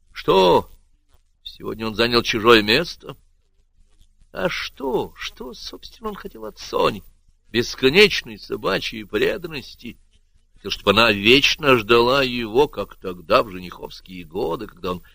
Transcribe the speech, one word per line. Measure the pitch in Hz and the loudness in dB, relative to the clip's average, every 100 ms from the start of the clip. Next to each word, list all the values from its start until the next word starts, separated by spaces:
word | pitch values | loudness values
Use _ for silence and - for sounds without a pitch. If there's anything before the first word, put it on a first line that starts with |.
| _ - | _ -6
Что? | - 185 185 143 - - _ _ _ _ _ _ | 0 4 4 4 0 -10 _ _ _ _ _ _
Сегодня | - - 104 107 110 | -20 -14 -12 -8 -4
он | |
занял | 104 120 120 | 0 2 2
чужое | - 117 107 117 | 0 2 6 6
место? | 104 120 175 - - 143 _ _ _ _ _ _ _ _ _ _ _ | 6 2 0 -10 -16 -18 _ _ _ _ _ _ _ _ _ _ _
А | - 185 | -6 -4
что? | - - - 269 214 98 | -4 -10 -8 -4 -4 -4
Что, | - - - 247 | -8 -14 -12 -16
собственно, | 220 - - - - 220 | -14 -16 -16 -18 -14 -12
он | |
хотел | 202 208 226 220 | -10 -14 -14 -14
от | - | -14
Сони? | - - 165 110 - _ _ _ _ | -6 0 0 0 -10 _ _ _ _
Бесконечной | 110 117 - 131 160 208 - - 107 | -4 -4 0 2 6 4 4 -8 -12
собачьей | - 113 151 185 - 113 | -10 -8 -4 -4 -4 -10
преданности. | 104 107 135 - 170 151 110 - 117 - _ _ _ _ _ | -6 -2 0 -2 -8 -12 -14 -16 -18 -18 _ _ _ _ _
Хотел, | _ 101 | _ -10
чтобы | - - | -4 2
она | 107 117 | 4 4
вечно | 104 101 131 139 - 151 127 | 2 4 4 4 0 2 2
ждала | 104 120 120 139 | 4 4 4 2
его, | 131 120 113 113 147 | 0 -4 -2 0 0
как | - 98 - | -2 -12 -10
тогда, | 95 90 80 117 | -12 -10 0 2
в | 120 | 2
жениховские | 92 90 - 73 - - 92 | -6 -14 -14 -16 -16 -16 -16
годы, | 82 85 143 160 104 | -12 -6 -6 -6 -10
когда | 90 90 | -10 -8
он | 90 - | -8 -10